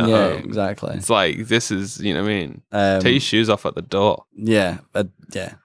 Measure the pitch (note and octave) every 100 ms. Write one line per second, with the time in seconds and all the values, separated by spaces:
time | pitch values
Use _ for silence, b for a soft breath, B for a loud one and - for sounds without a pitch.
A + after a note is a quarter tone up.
0 | A2+ A2 F#2+ - - G#2 G2 G#2 - -
1 | G2+ A2+ F2 - A2 A#2 - G2 G2 -
2 | G2+ D#2+ G#2 G#2 D2+ - - G#2 G2 F#2+
3 | F#2+ C3 - G#2+ A2 G#2 - - E2+ G2
4 | G#2 - - - A2 G#2+ F#2 D#2 - G#2
5 | F#2+ - - - F#2 -